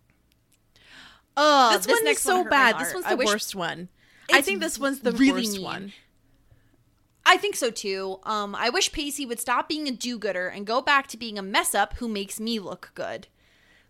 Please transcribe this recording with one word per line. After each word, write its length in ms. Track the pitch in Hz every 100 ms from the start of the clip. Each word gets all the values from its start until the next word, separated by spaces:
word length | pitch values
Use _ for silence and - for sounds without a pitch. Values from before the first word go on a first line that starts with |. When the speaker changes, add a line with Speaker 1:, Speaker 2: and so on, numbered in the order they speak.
| _ _ _ _ _ _ _ _ _ - - - _ -
Speaker 1:
Oh, 340 | 302 277 247 381
Speaker 2:
This 80 | 427
Speaker 1:
this 80 |
Speaker 2:
one 40 | 466
is 40 | 440
Speaker 1:
next 160 | 427
Speaker 2:
so 120 | 392 370
Speaker 1:
one 60 | 311
hurt 40 |
my 60 | 285
Speaker 2:
bad. 220 | 247 202
This 40 | 262
Speaker 1:
heart. 40 | 359
Speaker 2:
one's 100 | -
Speaker 1:
I 40 |
Speaker 2:
the 80 | 226
Speaker 1:
wish 100 | 214
Speaker 2:
worst 280 | 208 - 196
one. 340 | 170 156 180 _ _ _ -
I 40 | 269
Speaker 1:
It's 80 | 277
Speaker 2:
think 120 | 392
this 180 | 320 226
one's 200 | 277 269
the 100 | 247
Speaker 1:
really 300 | - 269 262
Speaker 2:
worst 100 | 220
Speaker 1:
mean. 80 | 202
Speaker 2:
one. 320 | 160 - 202 - _ _ _ _ _ _ _ _ _ _ _ _ 311
Speaker 1:
I 100 | 370
think 180 | 415 392
so 160 | 247
too. 480 | - 202 190 190 190
Um, 300 | - 214 202 196
I 140 | 226
wish 220 | 330 -
Pacey 340 | - 285 277 269
would 140 | 233
stop 280 | - 247 302
being 200 | 302 294
a 40 |
do-gooder 560 | 240 240 240 202 180 180
and 180 | 196 208
go 120 | 247
back 260 | 285 277 269
to 100 | 226
being 220 | 233 208
a 20 |
mess 320 | 190 240 349
up 200 | 208 208 -
who 100 | 240
makes 320 | 208 196 -
me 200 | 220 226
look 320 | 175 180 -
good. 340 | - 90 117 - _ _ _ _ _